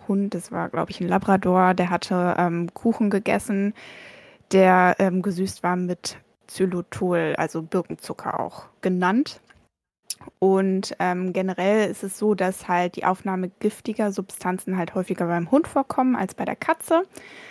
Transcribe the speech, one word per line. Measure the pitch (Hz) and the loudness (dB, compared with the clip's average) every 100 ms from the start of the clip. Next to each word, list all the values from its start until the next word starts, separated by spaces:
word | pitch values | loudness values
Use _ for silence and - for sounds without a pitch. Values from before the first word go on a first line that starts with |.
| - | -2
Hund, | 196 202 | 0 0
das | 175 - | -4 -8
war, | 180 170 | -6 -4
glaub | - 165 | -4 -4
ich, | - | -4
ein | 175 | -2
Labrador, | 185 - 190 185 180 185 | 0 2 2 4 4 4
der | 185 175 | 4 2
hatte, | 175 - 180 175 - | 0 0 0 0 2
ähm, | 175 170 170 | 0 0 -4
Kuchen | - 233 226 214 | -2 0 2 2
gegessen, | 196 - 202 - 196 202 - - - - - - - - | 0 0 -2 0 -2 -2 -4 -14 -20 -20 -20 -20 -20 2
der, | 190 185 185 180 - | 6 8 8 6 4
ähm, | 190 185 | 2 0
gesüßt | 190 180 196 - | -2 -2 -4 -4
war | 180 | -2
mit | 180 180 175 - - _ _ - | -2 -2 -6 -10 -14 _ _ -10
Xylitol, | - 185 175 175 - 185 175 160 - | -2 -2 -2 -6 -4 0 0 0 -2
also | 165 165 | -2 -4
Birkenzucker | 160 185 - 160 - - - - | -4 -4 -4 -8 -12 -10 -6 -6
auch | - - - _ | -6 -10 -20 _
genannt. | 185 180 180 226 311 - _ _ _ _ _ _ - - - - | -2 0 2 2 0 -6 _ _ _ _ _ _ -14 -14 -14 0
Und, | 190 190 196 190 - - | 4 4 4 0 -2 -2
ähm, | 180 180 185 | -2 0 -2
generell | 180 190 180 185 214 208 | -2 -2 0 2 4 2
ist | 202 | -2
es | 196 - | -8 -2
so, | 214 | 0
dass | 196 185 190 - | 2 0 -2 -2
halt | 175 180 | 0 0
die | - | 0
Aufnahme | - 185 202 185 185 - | 0 0 -2 -4 -4 -2
giftiger | 208 - - 214 214 | -4 -2 -6 -2 -2
Substanzen | 196 190 - 185 185 - 185 | -4 -8 -6 -4 -4 -2 -4
halt | 170 | -2
häufiger | 196 180 180 175 | -4 -4 -2 -2
beim | 170 170 | -2 2
Hund | 277 330 | 0 2
vorkommen | 285 269 - 254 | -2 -2 0 0
als | 240 190 - | 0 -2 -4
bei | |
der | 190 | -6
Katze. | - - 320 - 330 381 - - - - | -4 -2 -2 0 0 0 -8 -20 -20 -20